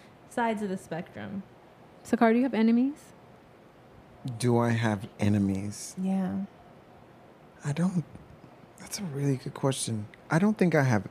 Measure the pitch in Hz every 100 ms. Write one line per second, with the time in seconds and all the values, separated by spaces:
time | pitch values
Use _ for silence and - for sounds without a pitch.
0 | - - - - 233 208 202 185 - 165
1 | 180 - - 196 - - - - - -
2 | - 233 226 233 262 226 226 233 269 302
3 | - - - - - - - - - -
4 | - - 135 117 123 117 120 113 113 101
5 | 104 - 104 104 98 98 101 104 - -
6 | 190 190 185 196 196 - - - - -
7 | - - - - - - 147 143 185 180
8 | - - - - - - - - - -
9 | 185 139 143 127 139 - 139 - - 107
10 | 107 - - 165 208 214 180 151 135 107
11 | -